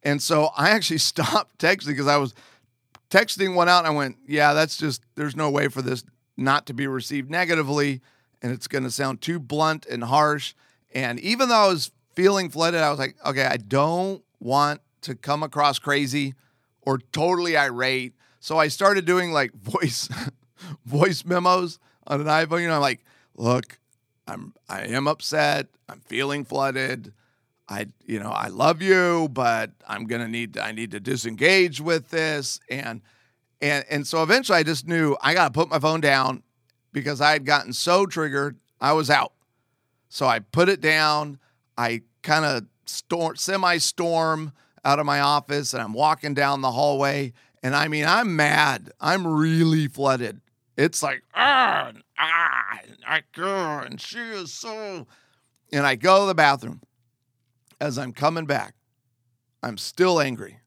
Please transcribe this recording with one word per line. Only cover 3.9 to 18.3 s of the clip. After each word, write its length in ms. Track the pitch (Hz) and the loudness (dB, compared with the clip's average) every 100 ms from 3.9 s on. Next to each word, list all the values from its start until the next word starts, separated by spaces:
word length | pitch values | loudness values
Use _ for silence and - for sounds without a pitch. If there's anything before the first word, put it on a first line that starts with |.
went, 260 | 147 135 - - | 0 -2 -6 -4
"Yeah, 260 | 147 147 | 2 4
that's 220 | 151 160 - | 4 0 0
just, 240 | 151 120 _ - | -4 -4 _ -8
there's 200 | 147 135 | -6 -2
no 140 | 151 | 0
way 180 | 143 143 | 0 0
for 120 | - | -2
this 220 | 127 127 - _ _ - | -6 -6 -8 _ _ -6
not 300 | 131 143 - | 0 0 -2
to 60 | |
be 140 | 123 139 | -8 -6
received 420 | 131 - 147 131 | -6 -6 -8 -4
negatively. 720 | 160 180 165 139 147 143 135 _ _ _ _ | -4 0 0 0 0 0 -2 _ _ _ _
And 100 | 123 | -8
it's 160 | 127 - | -8 -6
gonna 240 | 139 127 | -6 -4
sound 300 | 120 135 123 | -4 -4 -4
too 180 | - 170 | -6 -6
blunt 460 | 123 147 156 156 - | -4 0 0 0 -6
and 180 | 123 | -8
harsh." 500 | 117 139 151 147 131 - _ _ _ | 0 2 4 0 -6 -14 _ _ _
And 260 | 131 127 120 | -6 -4 -4
even 280 | 143 233 262 | -4 0 4
though 60 | 226 | 6
I 120 | 202 | 4
was 240 | 170 - _ _ - | 2 -4 _ _ 2
feeling 340 | 185 196 180 | 2 2 -2
flooded, 320 | 147 165 170 | -2 0 2
I 80 | 156 | 0
was 100 | 147 | 0
like, 160 | 131 - - | -6 -4 -4
"Okay, 200 | 135 131 | 0 0
I 120 | 127 | -2
don't 680 | 101 135 151 170 190 196 _ _ | -2 0 0 0 -4 -6 _ _
want 420 | 117 139 147 147 _ _ | -2 0 0 -2 _ _
to 140 | - 131 | -14 -12
come 260 | - 147 | -4 -4
across 360 | 151 143 147 131 | -4 0 0 0
crazy 540 | - 143 139 143 139 135 _ _ _ _ | -2 0 0 -2 -6 -8 _ _ _ _
or 160 | - 131 - | -4 -4 -4
totally 440 | - 165 180 175 160 | -2 0 0 0 2
irate." 560 | 139 120 127 131 127 _ _ | 0 0 -2 -2 -4 _ _